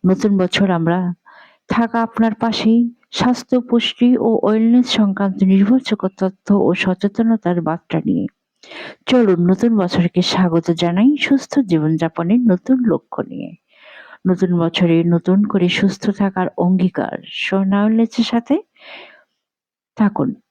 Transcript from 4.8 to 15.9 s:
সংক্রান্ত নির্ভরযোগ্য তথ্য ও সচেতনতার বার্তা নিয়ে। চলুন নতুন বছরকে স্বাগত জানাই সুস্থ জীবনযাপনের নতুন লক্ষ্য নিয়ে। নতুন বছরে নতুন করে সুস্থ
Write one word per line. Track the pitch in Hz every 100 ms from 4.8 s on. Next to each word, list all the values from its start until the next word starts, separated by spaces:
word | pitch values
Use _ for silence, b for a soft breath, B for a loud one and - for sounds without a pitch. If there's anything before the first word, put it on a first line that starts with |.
| 247 -
সংক্রান্ত | 208 190 196 185
নির্ভরযোগ্য | 190 190 196 262 - 220 190 -
তথ্য | 190 190 - 202 -
ও |
সচেতনতার | 180 185 180 202 208 226 220 170 175
বার্তা | 160 170 _ 160
নিয়ে। | 151 - - _ _ _ B B B B -
চলুন | 254 220 175 175
নতুন | 190 233 220
বছরকে | 185 185 175 -
স্বাগত | 180 180 185 165 165 165
জানাই | 175 180 247 294
সুস্থ | - 277 - - 214
জীবনযাপনের | 165 151 160 165 - 170 240 240
নতুন | 185 - 262
লক্ষ্য | 233 160 _ -
নিয়ে। | - - - - _ B B B B B 185
নতুন | 180 185 175
বছরে | 165 - 175 165
নতুন | 170 170 175 190
করে | 208 196 180
সুস্থ | - 202